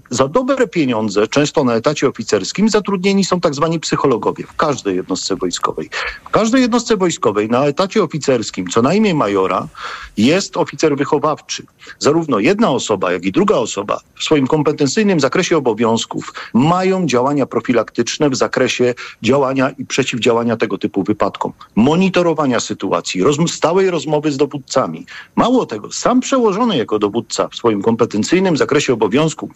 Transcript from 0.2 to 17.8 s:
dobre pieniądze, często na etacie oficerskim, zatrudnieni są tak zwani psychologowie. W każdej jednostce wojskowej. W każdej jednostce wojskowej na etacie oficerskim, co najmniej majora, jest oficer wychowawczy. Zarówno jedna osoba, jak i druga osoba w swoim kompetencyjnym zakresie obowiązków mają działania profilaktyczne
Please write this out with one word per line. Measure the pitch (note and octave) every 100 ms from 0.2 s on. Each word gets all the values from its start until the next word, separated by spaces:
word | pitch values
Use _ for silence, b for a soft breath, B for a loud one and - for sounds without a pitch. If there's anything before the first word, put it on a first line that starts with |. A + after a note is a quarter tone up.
| C3+
dobre | A#3 C4 C4 A3+
pieniądze, | F3 C3+ A2+ A2 G2 G#2+
często | C#3 D3 -
na | C3 A2+
etacie | C#3+ D3+ C3+
oficerskim, | - A2+ G#2 F#2 - G#3+
zatrudnieni | G#3+ G3+ G3 G3 G3 F#3
są | F3+
tak | E3+ C#3
zwani | D#3+ E3
psychologowie. | - - C#3+ A2 F#2 E2+
W | - -
każdej | D#3+ B2 G2+ F#2
jednostce | F2+ F2+ - F#2
wojskowej. | F2+ - - - D2+ B B B B
W |
każdej | E3 A3+ C4
jednostce | B3 A#3+ A#3 G#3+
wojskowej | F3+ E3 A#2+ G#2 A2
na | B2 D3
etacie | C#3+ F#3+ A3+
oficerskim, | F3 D#3 C3+ C3 - - F2
co | A2+
najmniej | B2+ G3+ G#3+
majora, | D#3 G#2+ G2 F#2 F#2+ D3+ B B B B -
jest | A#2 F3+ - F3
oficer | D3+ C#3+ D#3+ C#3
wychowawczy. | C3+ D3 D3+ C#3 - - - _ B B
Zarówno | C3 E3 D#3 A2
jedna | A#2+ G#3 G#3+
osoba, | B2+ - G2+ F2+
jak | F2+ F#2
i |
druga | A2 G3+ E3+
osoba | A2 - G#2 A2+ _ -
w |
swoim | - D#3 C3
kompetencyjnym | D#3 D3+ D3 C#3+ A3+ G#3 F3
zakresie | C3 F3 F3 E3
obowiązków | B2 G#2+ A#2 A2+ - G#2 - B B
mają | A2 D3 F3+ F#3+ F#3+ E3+
działania | B2 C3 D3 B2
profilaktyczne | A#2 - A#2